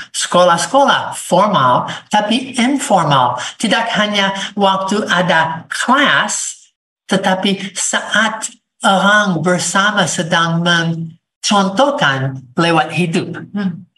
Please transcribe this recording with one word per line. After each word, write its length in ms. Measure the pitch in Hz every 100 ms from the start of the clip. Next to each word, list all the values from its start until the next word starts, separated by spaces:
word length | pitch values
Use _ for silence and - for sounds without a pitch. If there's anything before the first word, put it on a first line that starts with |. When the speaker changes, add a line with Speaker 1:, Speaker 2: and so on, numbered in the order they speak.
| - -
Speaker 1:
sekolah-sekolah 960 | - 175 175 170 - 269 262 147 113
formal, 720 | - - 180 208 165 127 127 - - -
tapi 480 | 208 208 233 - -
informal. 800 | 247 277 - 190 151 135 123 - - -
Tidak 320 | 220 320 - -
hanya 320 | 208 208 196 196 - 202
waktu 480 | 190 190 - 208
ada 640 | - 180 175 165 165 - -
kelas, 960 | - - 285 208 143 214 - - - _ _ _ _ -
tetapi 640 | 190 196 185 202 190 190 -
saat 720 | - 214 - 208 220 - - - _ _
orang 640 | 214 190 196 208 202 165
bersama 640 | 170 180 - 190 202 202 156
sedang 560 | - 165 170 165 165
mencontohkan 1800 | 175 170 165 165 165 - _ _ - 202 190 190 285 285 254 135 135 - - -
lewat 320 | 170 160 151 -
hidup. 400 | 175 180 127 - -
Speaker 2:
Hmm. 320 | 202 190 165 -